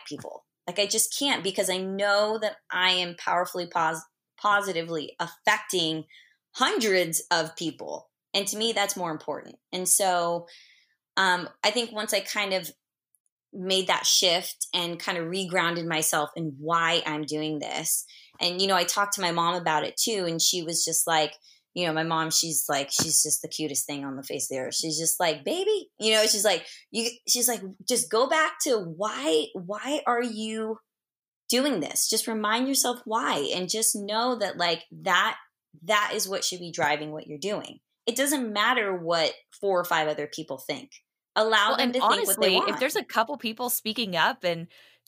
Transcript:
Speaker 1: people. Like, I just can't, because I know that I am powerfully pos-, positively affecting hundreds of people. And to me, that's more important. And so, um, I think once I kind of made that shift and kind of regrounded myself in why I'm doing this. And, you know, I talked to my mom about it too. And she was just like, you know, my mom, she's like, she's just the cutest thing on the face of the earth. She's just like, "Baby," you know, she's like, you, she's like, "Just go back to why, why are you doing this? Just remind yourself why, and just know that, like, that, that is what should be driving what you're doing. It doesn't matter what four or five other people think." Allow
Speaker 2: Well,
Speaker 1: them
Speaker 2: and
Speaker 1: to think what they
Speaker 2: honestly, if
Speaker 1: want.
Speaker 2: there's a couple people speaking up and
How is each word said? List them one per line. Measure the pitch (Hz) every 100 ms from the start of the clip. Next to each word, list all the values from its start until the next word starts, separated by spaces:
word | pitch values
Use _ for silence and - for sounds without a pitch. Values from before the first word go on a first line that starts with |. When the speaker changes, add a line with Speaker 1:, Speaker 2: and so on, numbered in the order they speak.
| -
Speaker 1:
people. | 147 - - _ _ -
Like, | 175
I | 196
just | 220 - -
can't, | 285 226
because | 185 196 185
I | 185
know | 190 196 202 202 214 220
that | 214 - -
I | 180 185
am | 180 175 170
powerfully | - 175 180 185 175
pos-, | 170 160 160 - _ _ -
positively | 208 202 196 165 165 160 143 -
affecting | 170 - - 214 - 185 160 160 156 - _ _ _
hundreds | - 285 403 220 185 165 165 -
of | 170 160 -
people. | 165 - 76 73 - _ _
And | 196 196
to | 214
me, | 226
that's | 202 196 190
more | 170
important. | 156 - - - - -
And | 180 180
so, | - 190 175 170 170 170 - - _ _ _ _ -
um, | 190 175 160 -
I | 208
think | 233 226
once | 214 214
I | 202
kind | 196 214 196
of | 185 165 - _ _ _ _ _ _ _ 202
made | 185 190 190
that | 175 -
shift | - 180 175 - - -
and | 180 170 170
kind | - 175
of | 165
regrounded | 190 180 180 170 170 165
myself | 160 156 160 147 170
in | 160 135
why | 151 165 165 170 160
I'm | 151
doing | 147 151 156 151
this. | - - 160 - - - - -
And, | 175 180
you | 196
know, | 185
I |
talked | 175 202 202
to | 202
my | 175
mom | 170 170 180
about | 165 151 151
it | -
too. | 240 208 170
And | 165
she | - 180
was | 160 165
just | - 156 170
like, | 160 151 - - _ _
you | 175 170
know, |
my | 156
mom, | 165 160 160
she's | - 165 156 -
like, | 139 139
she's | - 160 151
just | 151 -
the | 156
cutest | - 151 131 -
thing | 143 139
on | 135
the |
face | - 139 -
of | 135
the |
earth. | 123 -
She's | 160 151
just | 165 -
like, | 170 151
"Baby," | 151 349 392 403 - -
you | 220
know, | 220 214
she's | 214 202
like, | 170 - - _
you, | 220 226 240 -
she's | 247 240
like, | 202 190 - -
"Just | 240 -
go | 220 277
back | 320 320 -
to | 302 220
why, | 170 160 214 254 302 311 -
why | 190 175 208 247 294 -
are | 240
you | 247 214 220 220 220 220 _ _ _ _ _ _ -
doing | 247 285 202
this? | - - -
Just | 220 -
remind | 220 208 226 262
yourself | 269 247 247
why, | 208 226 285 170 139
and | 175 180
just | 220 220
know | 214 202 220 254 233
that, | 190 175
like, | 175 165 - 160
that, | 180 180 214 - - _ _ -
that | 165 214 202 214
is | 190
what | 196 -
should | 180
be | 175
driving | 170 147 151 151
what | 151 -
you're | 147
doing. | 196 180 - - _ _ -
It | 240
doesn't | 277 294 226
matter | 208 220 247 202 180
what | 165 165 151 - _ -
four | 202 180
or | 175
five | 160 151
other | 151 147
people | - 151 135
think." | - 139 - - _ _ _ 214
Allow | 220 214 208
Speaker 2:
Well, | -
Speaker 1:
them | 254
Speaker 2:
and |
Speaker 1:
to | 254
think | 208 302 427
what | 226
they | 190
Speaker 2:
honestly, | - 208
if | 202
Speaker 1:
want. |
Speaker 2:
there's | 269 415
a |
couple | - 247 240 277
people | 220 220 247
speaking | - 220 220 208 170
up | 202 -
and | 180 165 165 - - _